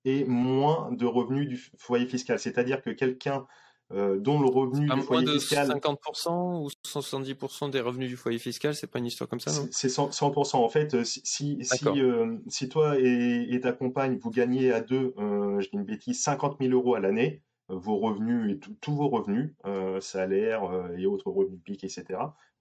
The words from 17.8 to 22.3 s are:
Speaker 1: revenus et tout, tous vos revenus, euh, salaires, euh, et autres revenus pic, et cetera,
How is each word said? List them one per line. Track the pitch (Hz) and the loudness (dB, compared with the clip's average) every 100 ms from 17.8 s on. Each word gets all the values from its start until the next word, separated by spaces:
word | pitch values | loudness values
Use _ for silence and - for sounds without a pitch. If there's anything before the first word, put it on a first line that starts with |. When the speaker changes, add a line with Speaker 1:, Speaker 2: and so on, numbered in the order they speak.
| 101 104 | -2 0
Speaker 1:
revenus | 110 104 113 120 107 | 0 0 0 0 0
et | 95 | -4
tout, | 101 107 | -8 -10
tous | - 143 | -4 0
vos | 143 | 2
revenus, | 117 98 107 151 - 95 | 0 0 -2 -2 -6 -6
euh, | 98 95 95 | -4 -2 -4
salaires, | - 95 92 98 110 113 | -4 -4 0 2 2 0
euh, | 95 92 87 87 | -2 -4 -4 -2
et | 95 | -2
autres | 98 98 | -2 -2
revenus | 95 95 92 | 0 -2 -4
pic, | - 101 | -12 -10
et | 95 | -10
cetera, | - 90 92 147 | -10 -8 -6 -6